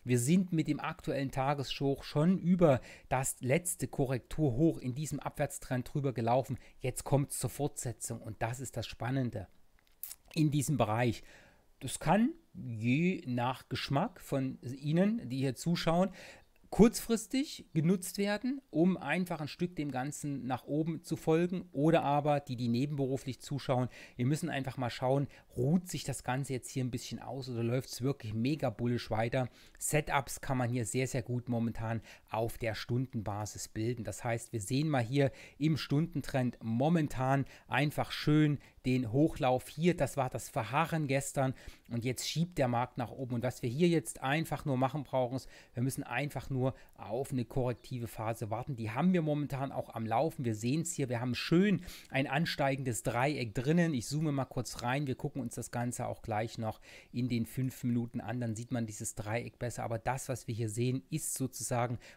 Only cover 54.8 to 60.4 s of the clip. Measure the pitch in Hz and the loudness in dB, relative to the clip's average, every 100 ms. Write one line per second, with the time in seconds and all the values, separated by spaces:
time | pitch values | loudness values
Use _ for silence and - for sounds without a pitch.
54.8 | 120 135 143 120 143 139 117 - 117 123 | -2 0 -2 -4 -4 -4 -6 -6 -6 -4
55.8 | 120 120 110 110 - 107 117 - 110 - | -4 -4 -6 -6 -4 -2 -2 -4 -6 -6
56.8 | - - - 123 123 117 113 - 131 - | -12 -20 -10 -4 0 0 -2 -2 -4 -2
57.8 | 123 120 117 120 101 123 120 107 120 123 | 0 0 -2 -4 -6 -4 -4 -4 -4 -4
58.8 | 113 107 110 - 104 117 117 - 123 117 | -4 -6 -8 -6 -4 -4 -4 -6 -8 -6
59.8 | 113 113 - 131 - 123 | -4 -4 -2 -4 -4 -6